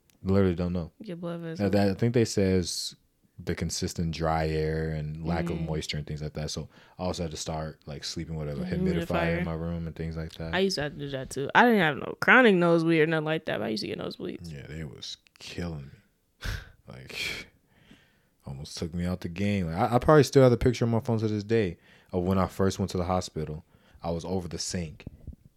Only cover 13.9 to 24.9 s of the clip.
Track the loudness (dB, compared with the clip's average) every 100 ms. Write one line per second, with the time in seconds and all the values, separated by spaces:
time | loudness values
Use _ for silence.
13.9 | -6 -8 -8 -10 -10 -10 -12 -12 -10 -10
14.9 | -12 -14 -14 _ _ -14 -8 -8 -8 -12
15.9 | -18 _ _ _ _ -8 -8 -10 -20 -20
16.9 | -18 -14 -10 -8 -10 -14 _ _ _ _
17.9 | -20 _ _ _ _ -14 -12 -12 -8 -6
18.9 | -2 -2 -4 -6 -2 0 0 0 0 2
19.9 | 4 6 6 8 8 8 6 2 2 2
20.9 | 2 0 0 0 -2 0 2 2 -4 _
21.9 | -20 _ -2 2 4 2 2 0 2 -2
22.9 | -2 0 0 -2 -6 -8 -8 -14 _ _
23.9 | -10 -6 -4 -2 -4 -4 -6 -6 -6 -6